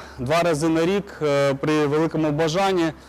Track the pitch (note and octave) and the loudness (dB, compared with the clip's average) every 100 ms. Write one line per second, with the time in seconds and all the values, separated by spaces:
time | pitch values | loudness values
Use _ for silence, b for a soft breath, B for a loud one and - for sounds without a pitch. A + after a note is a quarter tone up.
0 | - - B2 E3 E3+ D3 D#3+ D#3+ E3+ G3+ | -6 -8 -2 0 2 0 0 2 2 0
1 | G3 - D3+ C#3+ C#3 C3+ D#3 D3+ D3 D3+ | -4 -4 0 2 2 0 0 0 2 0
2 | E3 D#3+ D#3 D3 D#3+ E3+ G3 F#3 E3 B | 0 0 -2 0 0 0 0 2 0 B